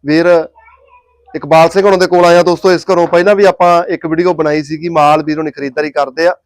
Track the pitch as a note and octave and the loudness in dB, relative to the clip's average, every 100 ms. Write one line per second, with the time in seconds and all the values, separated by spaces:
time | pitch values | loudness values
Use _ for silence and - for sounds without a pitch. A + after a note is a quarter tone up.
0 | C#3 D#3 E3+ F3 D#3 _ _ _ _ _ | 0 0 2 2 0 _ _ _ _ _
1 | _ _ _ D3+ D3 D#3+ E3 F#3+ G3 F#3+ | _ _ _ -14 0 2 4 2 0 2
2 | F3+ F3 F3 F3 F3 E3+ F#3+ F3 - F3+ | 2 2 4 4 2 0 0 -2 -2 -2
3 | E3+ F3 F3+ G3+ G3 F3+ F3 E3+ F3 E3 | 0 0 2 2 2 2 2 2 -2 -8
4 | E3 D#3+ F3+ E3 D#3 D3+ C#3+ D#3 E3+ D#3+ | -6 -4 -2 -2 -2 -4 -6 -10 -6 0
5 | D3 D#3 D3+ D3+ D#3 C#3+ C#3 B2+ D3+ D3 | 2 0 -2 -6 -8 -8 -10 -6 -6 -4
6 | C#3 C3 E3+ F3 | -6 -2 -2 -4